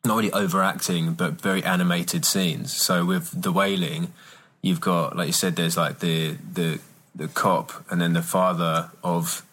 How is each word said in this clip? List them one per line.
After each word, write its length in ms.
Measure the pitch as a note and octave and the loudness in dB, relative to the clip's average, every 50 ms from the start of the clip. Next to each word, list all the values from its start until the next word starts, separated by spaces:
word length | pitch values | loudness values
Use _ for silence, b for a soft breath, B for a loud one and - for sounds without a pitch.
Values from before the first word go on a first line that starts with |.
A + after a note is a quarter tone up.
| - | 0
not 120 | A#2 G#2+ | 0 0
really 160 | A2+ A2 G2 | 2 2 2
overacting, 800 | - G2 G2+ F2+ E2+ F#2+ F#2+ G2 - - - - F2+ E2+ D#2+ E2 | 2 0 0 2 2 2 2 2 0 -2 -2 0 0 0 0 0
but 220 | E2 E2 F2+ D#2+ D#2+ - | 0 0 -2 -2 -2 -2
very 220 | - G2+ F#2+ F#2 | -2 0 0 0
animated 600 | - - F#2+ F2+ F2+ F2 F2 F2 E2+ - - E3+ - | 2 2 2 2 4 2 2 0 0 -2 -2 0 0
scenes. 480 | - - G2 F#2 E2+ D2+ - - - | 0 2 2 2 0 0 -2 -6 -6
So 320 | - - - - F#2+ F2 F2 | -4 -2 0 2 2 2 2
with 260 | F2 F#2 F2+ E2+ - - F2+ | 2 0 0 -2 -4 -8 -4
The 100 | F2+ G2 | -2 0
Wailing, 600 | E2+ F#2+ G2 G2 G2 F#3+ F3 D3 C#3 D#2 E2+ - B B B B B B B B B B | 2 2 2 2 2 0 -2 -2 -2 -4 -6 -6 B B B B B B B B B B
you've 180 | - F#2 F2+ D#2+ | 0 0 0 2
got, 340 | - F#2+ F2+ E2+ D#2+ - - | 2 2 2 2 0 0 -2
like 100 | F2 E2+ | -2 -2
you 60 | D#2+ E2+ | -2 0
said, 220 | - - F#2 E2 | 0 0 0 0
there's, 200 | E2 E2+ E2+ E2+ | 0 0 0 2
like, 220 | F2+ E2 C#2+ C#2+ - | 0 0 -2 -2 -2
the, 380 | - E2+ D#2+ D#2+ D#2+ D#2 D#2 - - - | 0 0 0 0 0 -2 -4 -8 -10 -8
the, 280 | - F#2 E2+ E2 D#2 C#2+ - - - _ _ _ _ | -4 -2 -2 -2 -2 -4 -10 -16 -20 _ _ _ _
the 140 | - D2+ D#2+ | -10 -10 -6
cop 560 | - - - G#2 F2+ - - - - - - - | -4 0 2 2 2 0 -2 -6 -14 -16 -8 -4
and 100 | F2+ F2 | 0 0
then 140 | F2 E2+ E2+ | 2 2 2
the 80 | E2+ | 2
father 680 | E2 - - F#2+ F#2 F#2 F2+ E2+ F2 E2 D#2+ E2 D#2+ - - - - | 0 0 2 2 2 2 2 2 0 0 0 0 -2 -4 -14 -6 -2
of 380 | F2+ E2+ E2+ E2 E2 - - - _ | 0 0 0 0 -2 -6 -8 -10 _